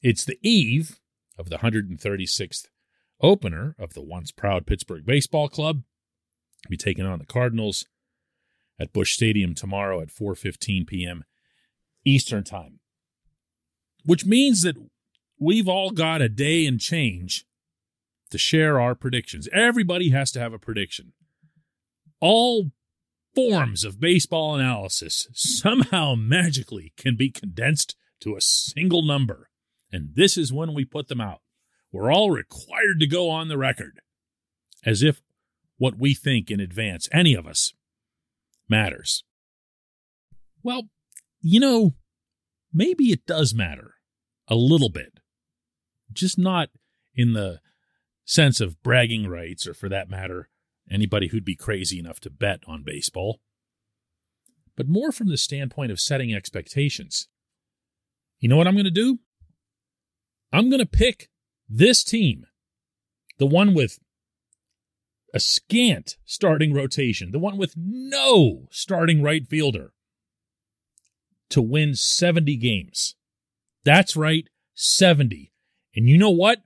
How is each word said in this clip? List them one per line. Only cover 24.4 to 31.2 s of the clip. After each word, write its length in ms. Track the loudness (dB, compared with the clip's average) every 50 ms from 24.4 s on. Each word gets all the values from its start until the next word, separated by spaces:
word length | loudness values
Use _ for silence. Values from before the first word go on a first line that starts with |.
| -4 -2 -2
analysis 720 | -2 -2 -2 -2 -4 -6 -8 -8 -8 -6 -6 -6 -8 -8 _
somehow 840 | -8 -6 -4 -4 -4 0 0 0 2 2 0 0 0 -2 0 0 -2
magically 760 | -2 0 0 2 2 2 0 -2 -4 -6 -8 -14 -14 -14 -16 _
can 180 | -6 -4 -2 0
be 140 | 0 0 -2
condensed 640 | -2 -6 -12 -12 -8 -4 -2 -2 0 0 -2 -6 -8 _ _ _ _ _
to 160 | -10 -10 -6
a 60 | -4
single 640 | -2 0 0 0 -2 -6 -6 -2 0 2 2 2 2
number, 480 | 0 0 0 0 -2 -4 -8 -16 _ _ _ _ _ _ _ _ _
and 240 | -10 -10 -10 -6 2
this 220 | 4 4 4 4
is 140 | 0 -2 -4
when 220 | -4 -6 -6 -6 -4
we 100 | -6 -6
put 240 | -6 _ -12 -10
them 140 | _ -6 -6